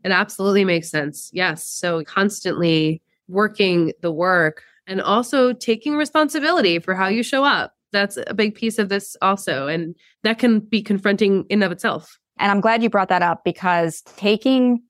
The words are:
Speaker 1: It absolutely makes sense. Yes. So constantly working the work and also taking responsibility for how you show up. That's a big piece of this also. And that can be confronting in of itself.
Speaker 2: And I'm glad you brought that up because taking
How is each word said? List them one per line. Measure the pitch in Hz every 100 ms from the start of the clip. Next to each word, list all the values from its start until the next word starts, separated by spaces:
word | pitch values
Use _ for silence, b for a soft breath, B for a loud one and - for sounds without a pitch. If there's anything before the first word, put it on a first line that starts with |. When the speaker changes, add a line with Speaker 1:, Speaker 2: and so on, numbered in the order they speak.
Speaker 1:
It | 185
absolutely | 185 196 - 196 202 190
makes | 170 165
sense. | 156 147 147 -
Yes. | 170 180 160 -
So | - 180 165
constantly | 151 196 196 202 185 - 170 160 156 165 _ _ -
working | 180 208 214 196 175 160 -
the | 170
work | 156 180 180 156 156 b b -
and | 190
also | - 208 247 277 254
taking | 247 - 226 294 294
responsibility | 302 311 302 311 294 349 202 170
for | 175
how | 185 190
you | 220
show | 240 269
up. | 277 196 117 _ _
That's | 202 202 - -
a |
big | 202 214
piece | 208 226 220
of | 202
this | 202 196 -
also. | 190 196 - 135 139
And | 165 165 b b _
that | 220 226
can | 247 220
be | 214 214
confronting | 208 196 202 202 208 196 -
in | 208
of | 190
itself. | 170 226 139 - _ _ -
Speaker 2:
And | 202
I'm | 202
glad | 220 226
you | 226
brought | 202 190
that | 180
up | 175 165
because | 185 170 185 175 165 - - -
taking | 202 214 269 262 247 240